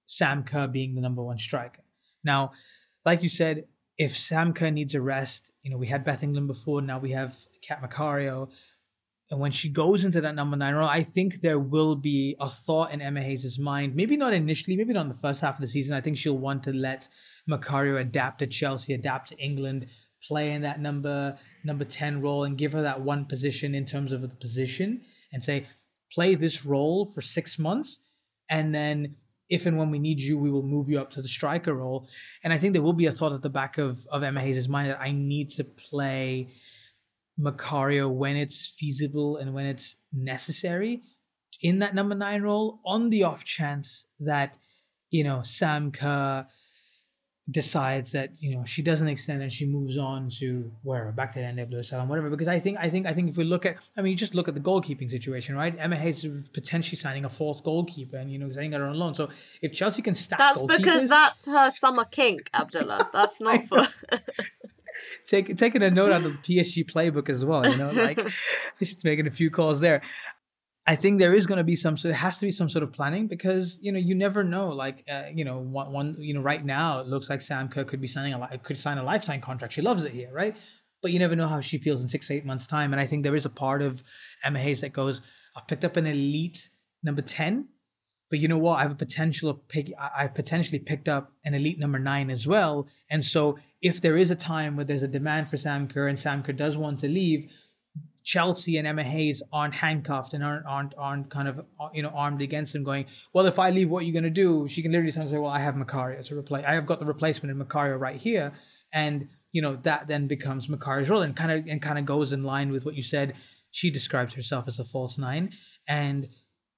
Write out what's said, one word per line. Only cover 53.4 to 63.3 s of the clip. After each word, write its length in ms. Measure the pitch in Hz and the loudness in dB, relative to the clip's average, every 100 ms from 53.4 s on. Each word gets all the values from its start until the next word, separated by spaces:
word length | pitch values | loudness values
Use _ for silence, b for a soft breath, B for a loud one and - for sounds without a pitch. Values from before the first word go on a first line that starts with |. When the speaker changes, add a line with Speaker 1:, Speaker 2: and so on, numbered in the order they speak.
| 165 | 2
Speaker 1:
look 200 | 175 185 | 2 0
at, 120 | 165 - - | -4 -10 -2
I 40 | |
mean, 100 | 190 | 0
you 60 | 185 | 0
just 180 | 220 175 | 0 0
look 120 | 170 | 0
at 60 | |
the 60 | 143 | 0
goalkeeping 500 | 147 185 - 135 127 | 2 2 0 -4 -4
situation, 460 | 127 117 127 127 139 | -6 -4 -6 -4 -2
right? 180 | 160 170 | -2 -2
Emma 160 | 160 165 | -2 0
Hayes 300 | 165 156 156 | 0 -2 -4
is 240 | 143 139 | -8 -10
potentially 480 | - - 165 160 - | -10 -4 -2 -2 -4
signing 260 | 143 135 139 | -6 -4 -4
a 40 | |
fourth 340 | - 151 147 | -2 -4 -2
goalkeeper 540 | - 160 175 151 127 131 | 0 0 0 -4 -10 -8
and, 120 | 135 | -8
you 80 | 139 | -6
know, 140 | 139 | -6
saying 220 | 131 151 | -6 -4
her 120 | 147 139 | -2 -2
on 100 | 151 | 0
loan. 200 | 175 147 | -2 -2
So 140 | 147 B B B | -4 B B B
if 100 | 156 | -6
Chelsea 300 | - 196 226 | 0 0 0
can 120 | 226 | 0
stack 260 | 175 - 160 | -2 0 4
Speaker 2:
That's 220 | 277 277 | 6 6
because 440 | 135 320 196 320 262 | 4 6 6 6 8
Speaker 1:
goalkeepers 20 | |
Speaker 2:
that's 380 | 294 294 - - | 8 8 6 2
her 260 | 285 269 | 6 6
summer 320 | 277 262 247 | 6 4 4
kink, 460 | 226 - 247 170 - | 0 4 4 4 0
Abdullah. 560 | - 151 165 - - - | -2 0 -2 0 0 2
That's 260 | - 208 | 4 2